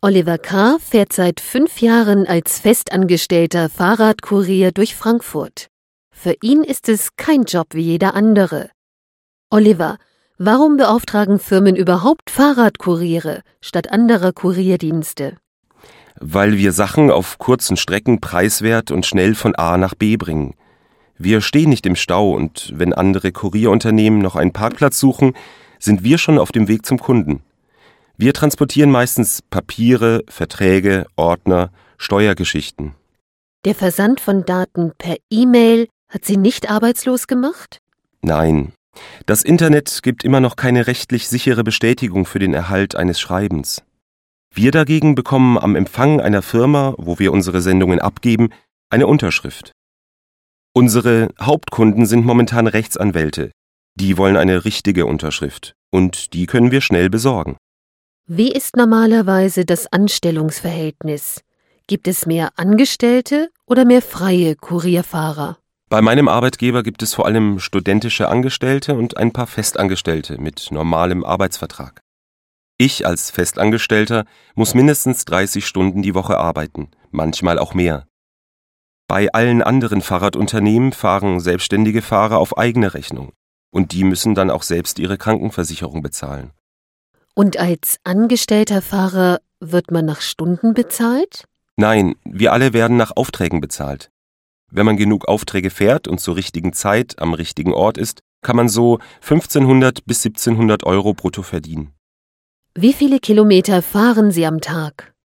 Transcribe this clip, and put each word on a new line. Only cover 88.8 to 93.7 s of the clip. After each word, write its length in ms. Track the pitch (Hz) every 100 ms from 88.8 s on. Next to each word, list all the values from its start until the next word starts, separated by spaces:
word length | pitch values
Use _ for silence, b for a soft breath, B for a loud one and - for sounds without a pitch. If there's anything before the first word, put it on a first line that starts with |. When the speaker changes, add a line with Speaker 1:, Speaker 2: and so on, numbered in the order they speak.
Speaker 1:
Fahrer 580 | - 196 190 185 180 180 _ _
wird 300 | 165 175 175
man 160 | 170 156
nach 160 | 147
Stunden 520 | - - 160 175 226
bezahlt? 720 | 220 240 - 233 247 381 - - _ _ -
Speaker 2:
Nein, 400 | 107 110 92 -
wir 280 | - 95 107
alle 200 | 120 131
werden 240 | 113 113 120
nach 160 | 113
Aufträgen 460 | - 131 - 87 85
bezahlt. 500 | 73